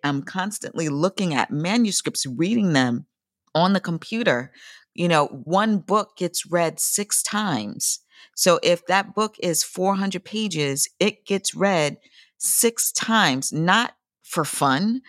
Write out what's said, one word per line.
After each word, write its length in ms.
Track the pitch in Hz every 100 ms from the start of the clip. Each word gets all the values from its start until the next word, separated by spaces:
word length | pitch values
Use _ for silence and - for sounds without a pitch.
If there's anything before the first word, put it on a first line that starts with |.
I'm 200 | 143 139
constantly 640 | - 185 196 - - - 156
looking 440 | 143 185 - 180
at 180 | 131 -
manuscripts, 720 | 147 170 233 214 - 151 - 135
reading 480 | 123 180 233 190
them 320 | 139 127 120 - _ _ _ _
on 200 | 156 180
the 60 | 190
computer. 720 | 180 165 - 226 214 120 139 - - - _ -
You 120 | 175
know, 200 | 156 147
one 500 | 135 151 185 220 202
book 380 | - 208 202 -
gets 280 | 175 - -
read 340 | 170 165 156
six 420 | - - 202 -
times. 800 | - 208 208 123 104 - - - _ - - -
So 240 | 185 170
if 220 | - 170 -
that 260 | 190 202
book 220 | 208 214 -
is 240 | 175 156
four 320 | - - 190 190
hundred 300 | 196 180 -
pages, 640 | 214 214 156 143 135 - _
it 260 | 202 - -
gets 280 | 196 -
read 440 | 156 196 175 147 - _ _ _ _
six 540 | - - 233 233 -
times, 600 | - - 226 170 131 -
not 400 | 151 170 214 - - _ _
for 220 | - 170 147
fun, 560 | - 139 135 214 254